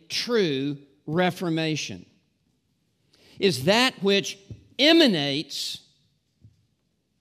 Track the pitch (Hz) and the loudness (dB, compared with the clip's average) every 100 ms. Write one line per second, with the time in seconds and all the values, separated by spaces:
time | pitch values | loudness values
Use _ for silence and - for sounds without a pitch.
0 | - - - 240 175 135 139 147 - _ | -12 -8 -2 0 0 0 -4 -6 -14 _
1 | - 165 180 175 175 160 160 147 - 92 | -6 -2 0 -2 -4 -2 -2 -4 -6 -12
2 | - _ _ _ _ _ _ _ _ _ | -18 _ _ _ _ _ _ _ _ _
3 | _ _ _ - 196 123 143 220 254 - | _ _ _ -2 -2 0 0 2 2 0
4 | 196 196 - - - - - - 285 330 | 0 0 -2 -10 -16 -20 -12 2 6 6
5 | 285 170 143 139 - - - - _ _ | 6 4 0 -4 -6 -8 -10 -12 _ _
6 | _ _ _ _ - _ _ _ _ _ | _ _ _ _ -20 _ _ _ _ _
7 | _ _ | _ _